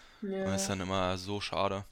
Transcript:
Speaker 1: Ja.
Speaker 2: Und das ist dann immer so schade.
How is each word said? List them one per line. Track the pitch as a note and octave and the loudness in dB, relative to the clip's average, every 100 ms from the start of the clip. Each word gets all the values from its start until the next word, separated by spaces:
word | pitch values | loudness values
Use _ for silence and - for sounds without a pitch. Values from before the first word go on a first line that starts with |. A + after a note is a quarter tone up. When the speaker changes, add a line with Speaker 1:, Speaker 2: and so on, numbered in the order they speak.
| - - | -20 -10
Speaker 1:
Ja. | G3+ F#3+ | -4 -2
Speaker 2:
Und | F#2+ | 0
das | G2 | 0
ist | G2 | 0
dann | F#2+ | 0
immer | F#2 F#2+ F#2 F#2 | 2 2 2 0
so | F#2 G2+ | -2 -2
schade. | - E2 G2 G2 - | -2 0 0 0 -6